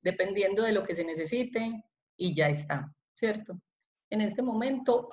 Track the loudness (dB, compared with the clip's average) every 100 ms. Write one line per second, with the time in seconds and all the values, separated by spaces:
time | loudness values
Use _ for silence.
0 | -4 0 0 2 2 4 2 2 0 -4
1 | -2 -2 -2 -2 -2 -2 -4 -6 -12 _
2 | _ -4 -2 2 2 2 -2 -6 -6 -14
3 | _ -2 -2 -2 -6 -14 _ _ _ _
4 | -6 0 0 0 0 0 0 0 2 2
5 | 2